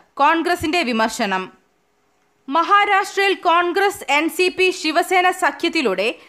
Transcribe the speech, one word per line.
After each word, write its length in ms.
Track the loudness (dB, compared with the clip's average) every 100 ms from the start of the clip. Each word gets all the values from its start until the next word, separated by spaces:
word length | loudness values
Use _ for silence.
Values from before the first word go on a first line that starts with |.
| _
കോൺഗ്രസിന്റെ 680 | 0 2 2 0 -2 -2 -2
വിമർശനം. 680 | 0 0 -2 -2 -2 -4 -6 -14 _ _ _ _ _ _ _ _ -4
മഹാരാഷ്ട്രയിൽ 840 | -2 2 2 4 2 0 -2 0
കോൺഗ്രസ്, 720 | 0 2 2 2 0 0 -2 -2
എൻ 200 | 0 0
സി 180 | 0 -2
പി, 200 | 2 0
ശിവസേന 640 | 0 -2 -2 0 2 2
സഖ്യത്തിലൂടെ 840 | 0 -2 -2 -4 -2 -2 -2 -4 -6